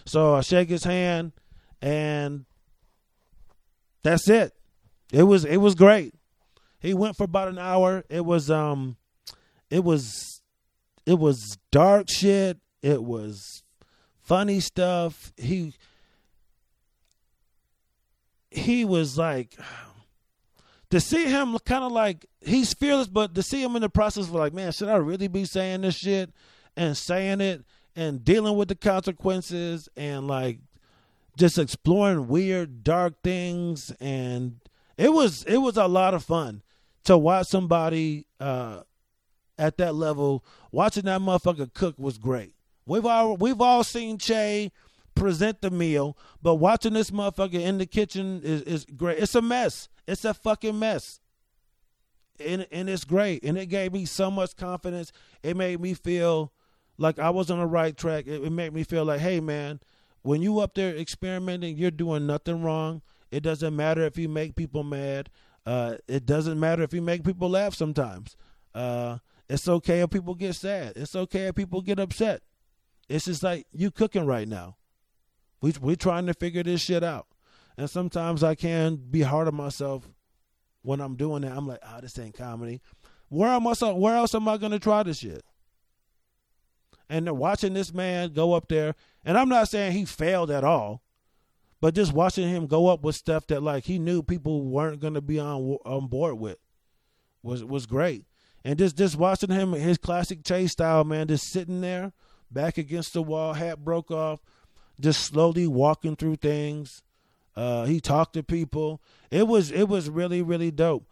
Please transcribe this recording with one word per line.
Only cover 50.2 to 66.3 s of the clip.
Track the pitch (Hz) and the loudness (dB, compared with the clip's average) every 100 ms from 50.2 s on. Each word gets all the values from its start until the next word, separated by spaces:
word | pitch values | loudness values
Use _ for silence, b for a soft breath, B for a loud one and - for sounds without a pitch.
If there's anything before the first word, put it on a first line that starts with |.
a | 220 | -4
fucking | - 220 208 220 214 | -4 -2 -2 -2 -2
mess. | 220 165 - - _ _ _ _ _ _ _ _ _ _ _ _ | -2 -4 -8 -20 _ _ _ _ _ _ _ _ _ _ _ _
And, | 151 185 185 | -8 -6 -6
and | 165 190 | -8 -6
it's | 185 | -6
great. | 135 185 208 151 | -2 0 0 -2
And | 135 175 | -4 -4
it | 185 | -4
gave | 196 185 | -4 -4
me | 196 175 | -6 -8
so | - 190 | -2 -2
much | 196 180 - | 0 -4 -6
confidence. | 180 180 180 175 165 b b b | -10 -8 -8 -10 -12 b b b
It | 151 180 | -6 -4
made | 185 175 | -4 -4
me | 180 | -4
feel | 175 170 175 170 160 156 _ _ _ _ - | -6 -2 0 2 0 -2 _ _ _ _ -2
like | 160 151 | -2 0
I | 160 | 0
was | 185 170 | 0 -2
on | 175 | -2
the | 170 | 0
right | 165 160 147 | 0 0 -2
track. | 165 156 131 | -4 -4 -6
It, | 147 | -8
it | 147 | -4
made | 165 165 | -4 -6
me | 156 | -6
feel | 156 165 | -4 -2
like, | 156 143 | 0 0
"Hey, | 175 175 | 0 -2
man, | 156 147 143 147 _ _ _ _ | -2 -6 -6 -10 _ _ _ _
when | 131 147 | -2 0
you | 190 214 | 2 0
up | 196 | 0
there | - 190 156 | -2 -4 -4
experimenting, | 160 - 185 185 185 180 175 151 | -10 -8 -6 -6 -6 -6 -6 -2
you're | 180 | -2
doing | 156 170 151 147 | 0 -2 0 0
nothing | 147 - 165 | -2 -2 -4
wrong. | 165 156 160 160 - _ _ | -2 -2 -4 -6 -14 _ _
It | 147 | -6
doesn't | 156 156 160 147 | -4 -2 -2 -2
matter | 156 160 | 0 2
if | 156 165 | 0 -2
you | 160 | -4
make | 156 156 156 | -4 -6 -6
people | 165 151 | -6 -6
mad. | 143 143 139 139 139 b b b | -6 -6 -6 -8 -10 b b b
Uh, | 113 123 117 113 - | -6 -4 -4 -6 -6
it | 135 | -6
doesn't | 120 | 0